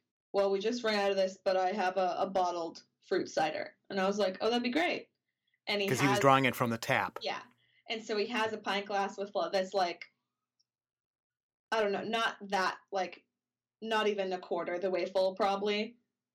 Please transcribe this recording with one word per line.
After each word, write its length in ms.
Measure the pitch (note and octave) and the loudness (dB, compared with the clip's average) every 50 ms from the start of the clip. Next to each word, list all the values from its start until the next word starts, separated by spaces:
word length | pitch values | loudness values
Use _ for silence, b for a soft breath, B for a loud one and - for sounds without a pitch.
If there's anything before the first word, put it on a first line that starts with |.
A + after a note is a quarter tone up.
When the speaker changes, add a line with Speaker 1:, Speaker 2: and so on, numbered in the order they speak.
| _ _ _ _ _ _ - | _ _ _ _ _ _ 0
Speaker 1:
"Well, 180 | G3 G3 G3 | 2 2 4
we 80 | G3 G3 | 2 2
just 240 | G3+ A3 B3 A#3+ A3+ | 0 0 -2 0 0
ran 160 | A3 G#3+ G#3 | 0 0 2
out 120 | G3+ G3 | 2 2
of 60 | G3 F#3+ | 2 2
this, 200 | F#3+ F#3+ F#3+ - - | 2 0 -2 -2 -2
but 120 | G3 F#3+ F#3 | 0 2 2
I 140 | F#3 F3+ | 2 2
have 240 | F#3+ G#3+ F#3 F#3 F3+ F#3+ | 2 0 0 0 2 2
a, 180 | F#3 F3+ E3 - | 0 0 0 0
a 80 | G3 F#3+ | -2 0
bottled 540 | F#3+ F#3+ F3+ F3 F3 F3 E3 D#3+ - - - _ _ _ _ | 2 2 2 2 0 -2 -4 -6 -8 -12 -18 _ _ _ _
fruit 260 | - G3 F3 D3+ C#3 | -2 0 0 0 -2
cider," 460 | - - D#3+ D#3 - - - - - _ _ - | -2 0 0 0 0 -4 -6 -8 -12 _ _ -6
and 100 | - G3 | -2 0
I 80 | F#3 G3 | 0 2
was 100 | G#3 G#3 | 2 2
like, 180 | G3+ F#3 F#3+ - | 0 0 0 0
"Oh, 80 | - A3 | -2 0
that'd 140 | A#3+ A#3+ A#3+ | 0 0 0
be 60 | B3 | 0
great," 400 | B3 D4+ F4 E4 - - - - _ _ _ _ _ _ _ _ _ _ _ - | 0 0 0 0 0 -4 -6 -12 _ _ _ _ _ _ _ _ _ _ _ -4
and 140 | G#3 G#3 | -2 0
he 60 | G3 G3 | 0 0
Speaker 2:
'Cause 120 | - A2 | 2 2
he 80 | C#3 C3+ | 4 4
was 120 | C3 - | 4 6
Speaker 1:
has 0 | |
Speaker 2:
drawing 260 | C3+ C#3 C3 C3+ C3+ | 6 6 8 6 6
it 100 | B2+ A#2+ | 4 2
from 140 | - C3 A#2 | 0 0 0
the 80 | A#2 A2+ | 0 -2
tap. 400 | - - C3 A2 G2 F2+ - - | 0 0 0 0 0 -2 -4 -6
Speaker 1:
Yeah, 220 | - - - - - - _ _ _ _ _ _ _ - | -8 -6 -6 -8 -10 -14 _ _ _ _ _ _ _ -8
and 140 | A#3 A3 A3 | -8 -8 -6
so 120 | - A3 G#3 | -4 -2 -2
he 100 | G#3 A3+ | -2 -2
has 260 | A#3 G#3+ - - G#3+ | -2 -2 -2 -2 -2
a 40 | G3 | -4
pint 280 | - G#3+ G3 G3+ G3+ G#3 | -4 -4 -4 -2 -2 -2
glass 300 | G#3 G3+ G3 F#3+ G3+ - | -2 -2 -2 -2 -4 -6
with, 140 | G3 G3+ - G3 E3+ E3 | -8 -4 -2 -2 -2 0
that's, 220 | F#3 F#3+ F#3+ F#3+ - | 0 0 0 0 0
like, 320 | G3 F#3 F3 E3+ - - - _ _ _ _ _ _ _ _ _ _ _ _ _ _ _ _ _ _ _ _ _ _ _ _ _ _ _ _ _ _ _ _ | 0 0 0 -2 -6 -12 -20 _ _ _ _ _ _ _ _ _ _ _ _ _ _ _ _ _ _ _ _ _ _ _ _ _ _ _ _ _ _ _ _
I 100 | A3 A3+ | 0 0
don't 100 | G#3+ G3+ | 2 2
know, 120 | G3 G3 G3 | 0 -2 -4
not 340 | G#3 A3+ A3+ A3+ - - - G3+ G3 | -4 -2 -2 -2 -2 -4 -6 -8 -4
that, 300 | G3+ F#3+ F#3 F3 - - - _ | -2 0 0 0 -2 -6 -8 _
like, 340 | - G3 F3+ F3 - - - _ _ _ _ _ _ _ _ _ _ _ | -4 -4 -4 -4 -6 -12 -20 _ _ _ _ _ _ _ _ _ _ _
not 260 | G#3+ A3 A3 G#3+ G#3+ G#3 | -6 -2 0 0 2 2
even 260 | G#3 G3 F#3+ F#3+ F#3 | 0 0 0 -2 -4
a 60 | F3+ | -4
quarter 400 | - - F#3+ E3+ E3 E3+ F3 F3 | -4 -4 -4 -2 -2 -2 -2 -2
the 120 | G3 F#3+ | -2 0
way 140 | F#3 E3+ F3 - | 0 0 -2 0
full, 280 | - F#3+ F#3+ F#3+ F#3+ | 2 2 2 2 2
probably, 600 | - G#3+ G3 G3 G3+ G#3 G#3 G#3 G#3 A3 A#3+ - _ _ _ _ _ _ _ _ | 0 0 0 0 0 0 0 0 0 -2 -4 -8 _ _ _ _ _ _ _ _